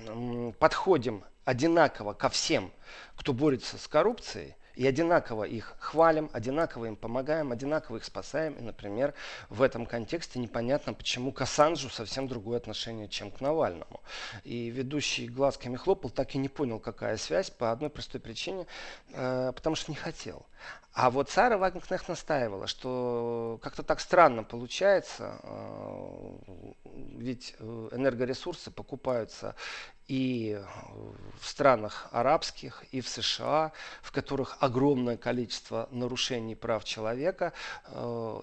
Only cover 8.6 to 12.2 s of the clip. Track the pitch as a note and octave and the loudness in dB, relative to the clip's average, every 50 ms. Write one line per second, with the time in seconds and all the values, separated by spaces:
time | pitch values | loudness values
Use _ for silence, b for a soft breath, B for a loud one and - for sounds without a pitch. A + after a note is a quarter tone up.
8.6 | A#2+ A2 - - - G#2 G2+ A2 C3+ C#3+ D3 B B B B B B B A2 G#2 | -8 -10 -10 -10 -8 -6 -2 0 0 0 -2 B B B B B B B 0 4
9.6 | C3+ C3 - A#2 A#2 - - A#2+ A2+ - - E3+ E3 - - B2+ A#2+ A2 - A#2+ | 4 4 4 2 -6 -4 -4 -4 -4 -4 -4 -6 -6 -6 -6 -6 -4 -4 -2 -2
10.6 | A#2 B2 C3 A#2+ - - A2 - - - - B2 B2 C3+ C3+ - C3+ - - - | 0 0 0 0 0 -4 -6 -6 -4 -4 -2 -2 -2 -4 -2 -2 -2 0 4 6
11.6 | D3 D#3 E3+ D3 C3+ A#2+ - - A2+ G2 - C3 | 6 6 6 2 -2 -6 -6 -6 -6 -6 -4 -4